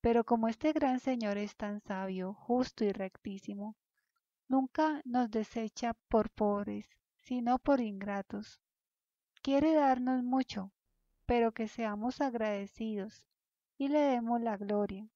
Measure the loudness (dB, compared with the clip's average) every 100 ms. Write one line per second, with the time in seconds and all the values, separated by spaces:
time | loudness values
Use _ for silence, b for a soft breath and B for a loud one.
0 | 4 4 4 2 2 0 0 2 2 2
1 | 0 -2 0 -2 -4 -6 -6 -6 -6 -6
2 | -4 -4 -6 -8 -2 0 0 0 0 0
3 | -6 -8 -12 -12 -10 -10 -10 -12 _ _
4 | _ _ _ _ _ 0 0 0 0 0
5 | -2 0 0 -2 -4 -4 -6 -4 -6 -6
6 | _ 2 2 0 0 0 -4 -8 -10 _
7 | _ _ -6 -4 0 0 4 2 2 -4
8 | -6 -6 -6 -8 -10 -18 _ _ _ _
9 | _ _ _ _ 0 2 4 4 4 4
10 | 2 0 0 0 0 -6 -10 _ _ _
11 | _ _ 0 2 2 0 -8 -4 -4 -2
12 | -4 -2 -2 0 -2 -2 -6 -8 -4 -4
13 | -6 -12 _ _ _ _ _ _ 0 4
14 | 4 2 2 0 0 -4 -2 0 0 -4
15 | -14